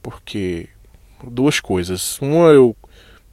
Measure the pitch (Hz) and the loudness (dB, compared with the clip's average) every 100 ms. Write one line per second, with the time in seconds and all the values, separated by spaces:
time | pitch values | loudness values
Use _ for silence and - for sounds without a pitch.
0 | - - - 104 92 85 - _ _ _ | -16 -18 -14 -8 -8 -8 -12 _ _ _
1 | _ _ 127 120 143 - - 92 87 92 | _ _ -12 -2 -2 -2 -4 -6 -4 -8
2 | - - 139 160 165 143 123 - _ _ | -10 -8 -4 2 6 6 4 0 _ _
3 | _ _ _ | _ _ _